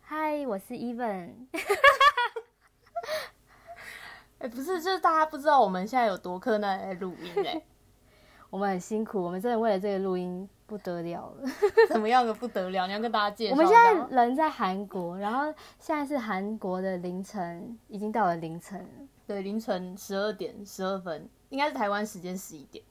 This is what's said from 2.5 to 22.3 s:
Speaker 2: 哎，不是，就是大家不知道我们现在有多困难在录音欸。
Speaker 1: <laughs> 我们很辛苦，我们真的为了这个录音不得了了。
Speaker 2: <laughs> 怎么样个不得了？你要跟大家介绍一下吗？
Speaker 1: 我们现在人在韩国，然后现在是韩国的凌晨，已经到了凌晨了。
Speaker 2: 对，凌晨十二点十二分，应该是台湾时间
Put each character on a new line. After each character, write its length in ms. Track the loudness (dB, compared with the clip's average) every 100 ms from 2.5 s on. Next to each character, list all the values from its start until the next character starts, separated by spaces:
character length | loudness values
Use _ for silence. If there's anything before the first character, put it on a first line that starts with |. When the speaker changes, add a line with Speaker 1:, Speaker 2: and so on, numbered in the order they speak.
| _ _ _ _ -12 -6 -6 -8 _ _ -20 -20 -18 -16 -16 -18 -20 _ _
Speaker 2:
哎， 80 | -12
不 160 | -8
是， 180 | -4 -4
就 120 | -2
是 80 | 0
大 180 | 2 4
家 80 | 2
不 100 | 2
知 120 | 4
道 120 | 6
我 60 | 6
们 180 | 2
现 140 | -2 2
在 80 | 2
有 100 | 0
多 220 | -6 -6
困 220 | -2 0
难 180 | 0 -4
在 160 | -4
录 180 | -6 -8 -8
音 220 | -6 -4
欸。 180 | -2 -4 -10 _ _ _ _
Speaker 1:
<laughs> 400 | _ -20 -20 -10
我 60 | -4
们 140 | -2
很 80 | -2
辛 260 | -2 -4
苦， 160 | -2 -2
我 80 | -2
们 120 | -2
真 100 | 0
的 80 | 2
为 100 | 2
了 120 | 2
这 100 | 0
个 80 | 0
录 180 | 0 -2
音 320 | -4 -8 -12 _
不 140 | -14 -10
得 240 | -6 -6
了 320 | -6 -8 -10 -8
了。 100 | -8 0 2
Speaker 2:
<laughs> 240 | 6 6
怎 100 | 4
么 80 | 4
样 160 | 4
个 80 | 4
不 140 | -2 -4
得 240 | -4 -2
了？ 160 | -2 -2
你 60 |
要 80 | -2
跟 100 | -2
大 180 | 0 0
家 60 |
介 160 | -2 0
绍 60 | 4
一 20 |
下 60 |
吗？ 20 | 8
Speaker 1:
我 20 |
们 60 |
现 340 | 10 10 6 2
在 80 | 4
人 200 | 4 4
在 120 | 0
韩 380 | 2 -2 -2 -4
国， 320 | -6 -6 -4
然 140 | -2
后 200 | -2 -2 -6 -18 -18
现 180 | -4 -4
在 80 | 0
是 100 | -2
韩 400 | -2 -4 -4 -4
国 240 | -4 -2
的 160 | -2 -4
凌 260 | -4 -6
晨， 520 | -8 -6 -6 -8 -14 -16 _
已 100 | -8
经 140 | -4
到 140 | 2 2
了 100 | 0
凌 240 | -4 -10
晨 180 | -12 -14
了。 300 | -14 -18 -20 _ -10
Speaker 2:
对， 160 | -8
凌 160 | -4 -6
晨 400 | -2 -4 -4 -12
十 160 | -6
二 180 | -2 -2
点 320 | -4 -10 -10
十 200 | -16 -6
二 120 | -4 -4
分， 280 | -6 -10 -12 _ _
应 100 | -2
该 80 | -2
是 80 |
台 140 | 0 0
湾 180 | 0 -4
时 140 | -8
间 180 | -8